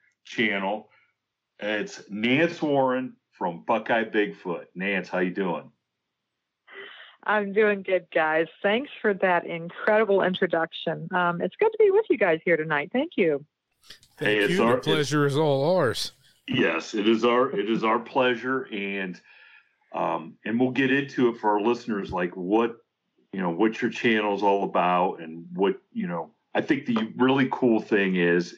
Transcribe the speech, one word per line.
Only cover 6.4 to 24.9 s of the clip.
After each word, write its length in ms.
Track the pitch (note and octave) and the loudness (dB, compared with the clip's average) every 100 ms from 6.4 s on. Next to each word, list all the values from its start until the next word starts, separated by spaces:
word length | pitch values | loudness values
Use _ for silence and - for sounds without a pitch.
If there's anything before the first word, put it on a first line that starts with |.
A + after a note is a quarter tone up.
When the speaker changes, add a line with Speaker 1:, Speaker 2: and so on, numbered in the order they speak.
| _ _ _ - G3+ - - _ | _ _ _ -20 -20 -20 -20 _
Speaker 2:
I'm 280 | - G#3 G3+ | -2 0 2
doing 300 | G3 G#3 G3+ | 2 2 2
good, 240 | F#3+ F#3 F3 | 0 -2 0
guys. 340 | E3+ D#3 D#3+ E3 - | 0 2 2 0 -2
Thanks 260 | G3+ A3+ C#4+ - | 0 0 -2 -4
for 120 | G#3+ F#3+ | -2 2
that 300 | F#3+ E3+ - | 2 2 0
incredible 760 | E3 E3+ - - G#3+ G#3 G3 | -8 -10 -4 2 2 4 2
introduction. 880 | F3 F#3 F3+ E3 E3 - E3+ D#3 D#3+ | 2 0 0 0 -2 -4 -6 -6 -4
Um, 280 | F3+ F3 E3+ | 0 0 0
it's 140 | F3+ - | -6 0
good 120 | A4 | 0
to 60 | A4 | 4
be 140 | G#4 | 4
with 140 | G4+ A4 | 4 2
you 80 | C4+ | 2
guys 220 | F#3+ D#3+ F#3 | 4 2 2
here 100 | D#3+ | 0
tonight. 320 | D#3+ D3 - | 2 -2 -2
Thank 200 | B3+ E4 C4 | -2 -2 0
you. 280 | E3 C#3+ D3 _ _ _ - - _ - | 0 0 -6 _ _ _ -20 -20 _ -4
Speaker 3:
Thank 120 | C#3+ | 0
Speaker 1:
Hey, 80 | G#2+ | 2
it's 140 | G2+ | 2
Speaker 3:
you. 100 | F3+ | 2
Speaker 1:
our, 120 | A#3 B3+ | 2 2
Speaker 3:
The 60 | |
pleasure 440 | D3+ D#3 C3+ D3 C#3+ | 0 0 0 0 2
is 100 | C#3 | 2
all 380 | D3+ C3+ D3 F#3 | 2 2 2 2
ours. 360 | B2+ G2+ - - _ _ - | 0 -2 -8 -12 _ _ -4
Speaker 1:
Yes, 460 | - E2 E2 - | 0 0 -2 -4
it 140 | A2 G#2+ | 0 2
is 180 | A2 A#2+ | 4 4
our, 260 | A#2+ B2+ | 2 2
it 180 | G2+ G2+ | 0 -2
is 140 | G#2+ | 0
our 160 | A2 A#2 | 0 0
pleasure, 640 | - C3+ B2+ A#2 B2+ C3 - | -2 0 0 0 -2 -4 -4
and, 480 | G#2 G2 G2 F#2 F2 _ - - - _ _ _ | -8 -6 -6 -8 -10 _ -20 -20 -20 _ _ _
um, 420 | E2+ F2 E2 D#2+ - G#2+ | -4 -4 -4 -8 -10 -4
and 120 | A#2 | 0
we'll 140 | B2+ | 0
get 180 | B2+ C3 | 2 2
into 360 | C#3 C#3 - A#2+ | 0 -2 0 0
it 100 | A2 | 2
for 140 | G#2+ | 0
our 80 | G#2 | 2
listeners, 500 | A2 A#2 - G2+ F2 | 2 0 -4 -6 -4
like, 200 | F#2 F2+ F#2+ | -4 -4 -4
what, 400 | F2+ A2 A#2 - _ _ _ _ _ | 0 2 2 -4 _ _ _ _ _
you 80 | F#2+ | -6
know, 80 | F2+ | -4
what 320 | E2+ A2 - | 0 0 0
your 100 | A#2+ | -4
channel's 500 | - A#2+ A2 G#2 G2 | -2 0 0 0 0
all 200 | G2+ G2 | 2 2
about, 520 | F2+ F#2 F2+ | 0 0 2